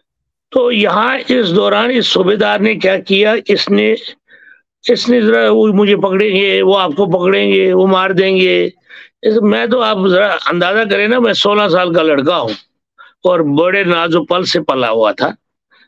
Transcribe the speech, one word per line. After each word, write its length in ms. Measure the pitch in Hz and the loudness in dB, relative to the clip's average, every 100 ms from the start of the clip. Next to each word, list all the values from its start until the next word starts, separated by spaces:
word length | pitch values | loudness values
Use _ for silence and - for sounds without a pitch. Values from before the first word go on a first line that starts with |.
| _ _ _ _ _ | _ _ _ _ _
तो 180 | 262 247 | -2 0
यहाँ 480 | 226 202 185 240 269 | 0 0 0 -2 -4
इस 280 | - 254 196 | -2 -2 0
दौरान 440 | 175 202 202 233 | 0 0 0 0
इस 180 | 254 - | -2 -2
सूबेदार 520 | - 185 208 208 208 | 0 0 0 0 0
ने 140 | 214 | -2
क्या 240 | 202 185 190 | -2 -2 -2
किया, 380 | 190 196 208 214 - | -2 0 0 -2 -2
इसने, 480 | 196 - 202 214 220 - - _ - - _ _ _ - | -4 0 0 0 -2 -6 -20 _ -20 -20 _ _ _ -2
इसने 320 | 240 - 247 | -2 0 0
जरा, 280 | 214 233 220 | 2 2 2
"वो 220 | 214 220 | 2 2
मुझे 240 | 196 208 202 | 2 2 2
पकड़ेंगे, 640 | 196 190 214 190 196 190 | 0 0 0 0 0 0
वो 120 | 190 | 2
आपको 320 | 196 185 180 202 | 2 0 -2 -2
पकड़ेंगे, 640 | 180 175 196 202 190 190 | 0 0 0 0 0 2
वो 140 | 185 190 | 2 2
मार 260 | 185 190 | 2 0
देंगे।" 600 | 185 190 190 180 180 180 - _ - - - | 0 0 2 0 0 -2 -8 _ -20 -20 -6
इस-, 180 | 220 220 | -2 0
मैं 280 | 208 220 233 | 2 0 0
तो, 80 | 254 | 0
आप 300 | 220 208 190 | 0 0 0
जरा 180 | 185 202 | 2 0
अंदाजा 580 | 170 - 170 175 208 | -2 -2 -2 0 0
करें 240 | 220 196 208 | 0 0 0
ना, 120 | 247 | 0
मैं 120 | 233 | 0
सोलह 360 | 185 202 208 208 | 0 0 2 2
साल 260 | 175 180 | 0 0
का 80 | 170 | 0
लड़का 340 | 160 143 139 175 | 2 0 0 -2
हूँ 180 | 117 101 _ _ _ _ - _ | -4 -8 _ _ _ _ -20 _
और 180 | 185 175 | -2 0
बड़े 420 | 151 143 175 196 | 0 0 0 0
नाजो 400 | 180 170 170 165 | 0 0 0 -2
पल 200 | 151 175 | 0 -2
से 160 | 185 180 | -2 -4
पला 280 | 156 135 117 | -2 -2 0
हुआ 240 | 113 107 | 0 0
था, 240 | 98 139 - _ _ _ _ | 0 -4 -6 _ _ _ _